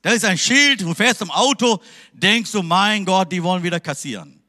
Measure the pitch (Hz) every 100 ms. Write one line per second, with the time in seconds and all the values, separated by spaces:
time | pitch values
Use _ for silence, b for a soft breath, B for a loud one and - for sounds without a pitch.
0 | 175 226 214 175 - 262 285 262 175 165
1 | 226 233 185 147 247 262 240 208 B B
2 | B - 190 226 202 208 170 180 202 214
3 | 190 185 180 180 170 185 175 170 165 143
4 | 143 104 73 _